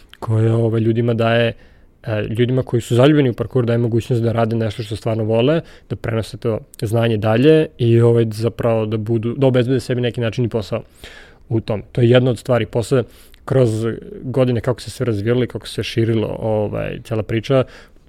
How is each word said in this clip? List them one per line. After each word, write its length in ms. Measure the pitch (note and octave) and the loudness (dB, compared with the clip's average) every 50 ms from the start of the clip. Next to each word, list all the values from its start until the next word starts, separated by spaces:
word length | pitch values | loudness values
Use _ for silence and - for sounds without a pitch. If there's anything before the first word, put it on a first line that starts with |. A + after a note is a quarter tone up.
| - _ - _ | -20 _ -16 _
koja, 360 | - - A2 A2 A2+ A2+ A2+ | -4 -2 0 2 2 2 2
ovaj, 240 | A#2 A#2 A2+ A2 A2+ | 2 2 2 0 2
ljudima 340 | A2+ A2+ A2 A#2 A#2+ A#2 A#2 | 0 2 2 2 0 0 0
daje, 380 | A2 A2+ A2+ A#2 A#2 A#2 A#2 A#2 - - - - - - _ _ _ | 0 0 2 2 2 2 0 -2 -6 -18 -20 -20 -20 -20 _ _ _
e, 200 | - - A2 G#2 | -8 -6 -4 -4
ljudima 400 | G#2+ G#2+ A2 A2+ B2 A#2 B2+ C3 | -4 -4 0 0 0 2 2 -2
koji 200 | B2 - - A#2+ | -2 0 -2 -4
su 120 | - - A#2+ | -2 0 2
zaljubljeni 360 | A#2 B2+ D3 D#3 D3 C#3+ B2 | 4 6 6 6 4 2 2
u 40 | G#2+ | 0
parkour 320 | - A#2 G#2 - C3 A#2+ | -2 -6 -2 -2 -2 0
daje 120 | A2+ A#2 A#2 | 0 0 0
mogućnost 440 | A#2+ A2+ A2+ A#2 - - C3 A2+ | 0 0 0 -2 -2 0 -2 0
da 100 | A2+ A2+ | 0 0
rade 240 | A2 A2+ A#2 A2 A2+ | 0 0 0 0 0
nešto 260 | A2+ A2 G#2+ - - | -2 -2 -4 -4 -8
što 140 | A2+ G#2 A2 | -10 -8 -10
stvarno 280 | G2+ - A#2 A2+ A2 A2 | -6 -4 -4 -2 -2 -2
vole, 360 | G#2+ A2 A2+ A#2+ C3+ D#3 E3+ - - - - - _ | 0 2 2 2 2 2 0 -2 -6 -20 -20 -10 _
da 60 | A2+ | -10
prenose 400 | G2+ - - A2+ A2+ G#2+ - - | -8 -6 -4 -4 -4 -4 -6 -12
to 220 | G#2 - A#2 A2 - - _ - - | -6 -4 -4 -4 -4 -8 _ -10 -8
znanje 340 | B2 G#2+ A2 A2+ A#2 A#2+ A2+ | -6 -2 0 0 2 2 0
dalje 500 | G#2+ G2+ A2 A2 A#2 C3 D#3 D#3 D#3 D#3 - - - | 0 0 2 2 4 6 6 6 6 4 0 -2 -2
i, 220 | B2 A#2 A#2 A#2 | 2 4 4 6
ovaj, 260 | A#2 A#2 A#2 A#2 A#2 A2+ | 6 6 4 4 2 0
zapravo 540 | G#2 G#2 A2 A#2 - - - A#2 A2+ A2+ A2 | -2 -4 -4 -4 -2 -2 -2 0 0 0 -2
da 100 | G#2+ A2 | -2 -4
budu, 380 | A2 G#2+ A2+ A#2 A2+ A2 A#2+ A#2 | -4 -2 -2 -2 -2 -2 -4 -2
da 120 | - C3+ | 2 2
obezbede 340 | C3 B2 B2+ A#2+ B2 C3+ B2 | 2 4 2 2 2 0 -2
sebi 200 | - - B2+ A#2+ | -2 -2 -4 -2
neki 200 | B2 A#2+ A2 - | -2 -4 -2 -2
način 240 | A#2 A2+ - - B2 | -4 -4 -2 -2 -2
i 40 | A2 | -2
posao 340 | A#2 A2+ G2+ - A2+ A2 - - _ - - - - - - - - _ - - | -2 -4 -4 -4 -8 -8 -8 -12 _ -20 -20 -20 -20 -20 -20 -20 -20 _ -8 -4
u 120 | A#2+ A2 | -4 -4
tom. 220 | - - A2 G2 - - | -2 -2 -6 -6 -6 -6
To 80 | - C3+ | 0 2
je 100 | B2 A#2 | 4 6
jedna 200 | B2 B2+ B2 C3 | 6 6 4 4
od 80 | A#2 - | 0 -2
stvari. 280 | - - B2 A#2 A2 | -2 0 0 0 0
Posle, 360 | - - B2 A2 - C#3 B2+ A2 - - - - - - _ - | -2 -2 -4 -2 0 0 0 0 -2 -10 -20 -20 -20 -20 _ -6
kroz 400 | - - C3+ B2+ A2+ A2 G#2+ A2+ A2+ G#2+ - - - - - | 0 2 4 4 4 2 0 -2 -4 -4 -6 -12 -16 -16 -12
godine 380 | - C3 A#2 C3 C3 B2 B2 A2 | -10 -4 0 0 2 2 0 0
kako 200 | - C3 B2 - | 0 -2 -4 -4
se 100 | - A2 | -6 -14
sve 160 | - - C3 | -8 -4 -2
razvijalo 380 | A#2+ A2 G2+ G2+ A2+ A#2+ B2+ A#2+ | -2 -2 -2 0 0 0 0 0
i 20 | |
kako 220 | A2+ - A2+ - - | -2 -6 -12 -12 -8
se 140 | - - | -8 -8
širilo, 540 | G#2+ - - A#2 A2+ A2 A#2 A2 G#2 - F#2 - | -8 -4 0 0 0 2 2 0 -2 -2 -4 -4
ovaj, 640 | - A2 A2 G#2+ G#2 G2+ G#2+ G#2+ G#2 G2 F2+ - - | -4 -2 0 0 -2 -2 -4 -6 -6 -6 -8 -10 -8
cela 180 | - A2+ A2 | -6 -4 -4
priča, 420 | G#2+ - A2+ A2+ G#2 - C3+ C3 B2+ - - - - - - - _ | -4 -2 -4 -4 0 2 2 2 2 0 -6 -20 -20 -20 -20 -20 _